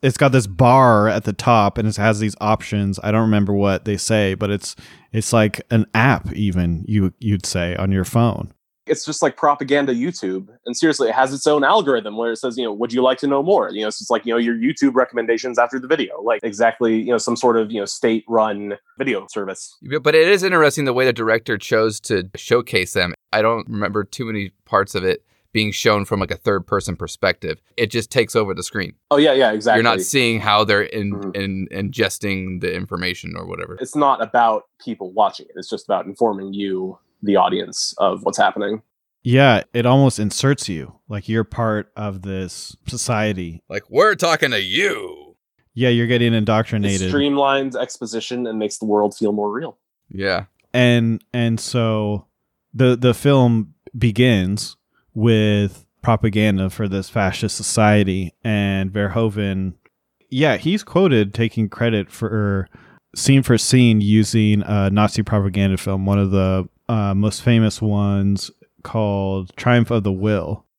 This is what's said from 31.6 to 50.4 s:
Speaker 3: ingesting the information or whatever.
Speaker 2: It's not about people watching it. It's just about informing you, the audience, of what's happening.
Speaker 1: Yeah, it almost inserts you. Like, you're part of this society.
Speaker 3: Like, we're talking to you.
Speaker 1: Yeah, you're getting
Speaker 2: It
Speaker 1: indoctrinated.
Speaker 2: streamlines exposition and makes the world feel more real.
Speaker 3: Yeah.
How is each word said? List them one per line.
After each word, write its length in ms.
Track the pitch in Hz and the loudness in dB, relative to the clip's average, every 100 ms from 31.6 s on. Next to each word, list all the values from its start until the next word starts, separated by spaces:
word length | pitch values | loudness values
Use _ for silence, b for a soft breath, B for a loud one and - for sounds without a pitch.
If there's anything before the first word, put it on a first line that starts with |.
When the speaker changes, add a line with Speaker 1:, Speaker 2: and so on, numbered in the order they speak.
| 95 | -8
Speaker 3:
ingesting 880 | - 98 - 101 - 101 95 95 90 | -6 -8 -2 -4 -2 -6 -4 -6 -6
the 140 | 90 | -6
information 600 | 90 92 87 90 90 85 85 | -6 -8 -6 -6 -6 -10 -12
or 100 | 90 | -12
whatever. 300 | 87 85 90 | -12 -12 -12
Speaker 2:
It's 140 | 131 | -8
not 260 | 151 143 - | 0 0 0
about 440 | 110 123 117 107 - _ | 0 2 2 0 -6 _
people 280 | - 110 95 | -12 -10 -10
watching 340 | 95 101 - - | 0 -2 -2 -18
it. 60 | |
It's 140 | - 92 | -16 -10
just 140 | 101 | -10
about 220 | - 95 90 | -4 -4 -4
informing 460 | 98 117 101 98 | -2 -2 -2 -8
you, 440 | 98 101 92 92 95 _ _ | -6 -4 -4 -6 -12 _ _
the 120 | 101 98 | 0 2
audience, 580 | 90 92 92 - - - | 2 0 -6 -8 -8 -2
of 240 | 98 92 | -2 0
what's 140 | 92 - | -4 0
happening. 440 | 95 98 101 110 _ _ _ _ | 0 0 -6 -6 _ _ _ _
Speaker 1:
Yeah, 400 | - 127 139 107 - | 0 4 6 4 0
it 100 | 120 120 | 0 4
almost 320 | 131 139 - | 6 4 2
inserts 500 | 107 - 135 139 - | -4 -2 0 0 -4
you. 240 | 85 - - _ | -8 -10 -18 _
Like, 200 | 104 95 | -12 -4
you're 160 | 110 | -2
part 480 | 107 - 113 107 - - | -2 -2 -2 -2 -6 -10
of 260 | 104 98 | -10 -8
this 520 | 95 95 92 - - - - | -10 -8 -8 -12 -18 -16 -12
society. 760 | 123 - 113 107 95 87 82 _ | -10 -4 -2 -2 -2 -8 -12 _
Speaker 3:
Like, 200 | 101 _ | -12 _
we're 240 | 117 220 | 2 2
talking 360 | 202 170 160 147 | 2 0 0 0
to 80 | 113 | 0
you. 760 | 95 98 196 135 92 78 73 _ _ _ _ | -2 -2 -2 -4 -10 -16 -20 _ _ _ _
Speaker 1:
Yeah, 160 | - 127 | -2 2
you're 160 | 120 117 | 2 2
getting 240 | 120 117 | 2 4
Speaker 2:
It 60 | 113 | 2
Speaker 1:
indoctrinated. 760 | 107 110 113 110 101 98 92 | 2 2 0 -2 0 0 0
Speaker 2:
streamlines 640 | 143 143 139 139 139 135 123 | 0 0 2 2 0 -2 -6
exposition 680 | 123 - 117 113 - 123 120 | -8 -8 -8 -8 -8 -6 -6
and 120 | 110 | -4
makes 200 | 107 - | -4 -4
the 80 | 110 | 0
world 280 | 104 104 | 2 2
feel 180 | - 110 | 0 -2
more 200 | 104 104 | -2 -4
real. 240 | 107 156 - _ _ _ | -6 -10 -14 _ _ _
Speaker 3:
Yeah. 380 | 95 98 90 | -6 -2 -2